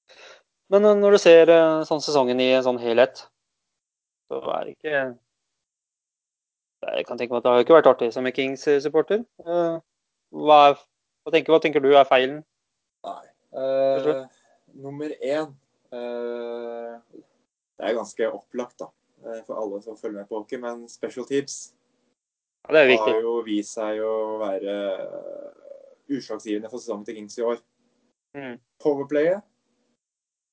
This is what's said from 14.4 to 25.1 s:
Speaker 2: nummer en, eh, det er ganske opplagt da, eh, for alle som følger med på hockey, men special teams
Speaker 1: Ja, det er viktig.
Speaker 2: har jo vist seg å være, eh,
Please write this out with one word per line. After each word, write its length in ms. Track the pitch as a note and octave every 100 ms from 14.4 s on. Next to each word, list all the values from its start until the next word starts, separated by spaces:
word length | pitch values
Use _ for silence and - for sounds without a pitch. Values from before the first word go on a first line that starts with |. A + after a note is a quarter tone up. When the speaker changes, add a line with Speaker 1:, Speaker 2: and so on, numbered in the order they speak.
| _ _ _ C3
Speaker 2:
nummer 320 | C3+ C#3+ D3+ -
en, 320 | B2+ D3 D#3 C#3 _ _ _
eh, 1300 | B2 A#2+ A#2+ A#2+ A#2+ A#2+ A#2+ A#2 A#2 A#2 A#2 _ - - _ _ _ _ -
det 80 | G2
er 60 | A#2
ganske 320 | G2+ - A2+
opplagt 440 | G2+ - B2 B2 -
da, 80 | - _ _ _ B2
eh, 160 | A2+
for 120 | A2 B2+
alle 200 | G#2+ G2+
som 140 | G#2 A2
følger 220 | A#2 G#2
med 80 | G2+
på 120 | A2
hockey, 160 | G#2 B2+
men 300 | B2 A#2+ A#2
special 360 | - A2 B2+ A#2+
teams 480 | C#3 C#3 - - _ _ _ _ _ _ _ _ _ -
Speaker 1:
Ja, 80 |
det 80 | D#3
er 80 | C3+ B2
viktig. 160 | G#2+
Speaker 2:
har 80 | A2
jo 140 | A#2 A#2
vist 320 | A2 G#2 G2+ -
seg 220 | G#2+ G#2+
å 380 | A2 A2 G#2+ A2
være, 340 | G#2 F#2+ G2
eh, 1400 | G2+ G2+ F#2+ G1+